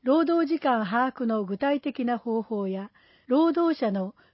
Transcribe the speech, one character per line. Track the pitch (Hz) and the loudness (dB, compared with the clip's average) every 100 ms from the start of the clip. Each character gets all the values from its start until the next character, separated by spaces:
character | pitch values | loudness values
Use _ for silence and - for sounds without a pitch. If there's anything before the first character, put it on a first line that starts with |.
労 | 254 311 | 4 4
働 | 320 339 302 | 4 2 2
時 | 320 | 0
間 | 277 233 202 | 0 0 0
把 | 233 254 | 0 -2
握 | - 233 | -2 -2
の | 220 | -2
具 | 190 196 | -2 -2
体 | 277 285 | 0 0
的 | 285 277 | -4 -4
な | 240 240 | -4 -4
方 | 233 226 | -2 -4
法 | 208 214 196 | -4 -6 -4
や、 | 190 202 _ _ _ - | -6 -10 _ _ _ 0
労 | 262 330 | 2 4
働 | 330 339 311 | 2 0 0
者 | 226 | -2
の | 196 190 - _ | -2 -6 -10 _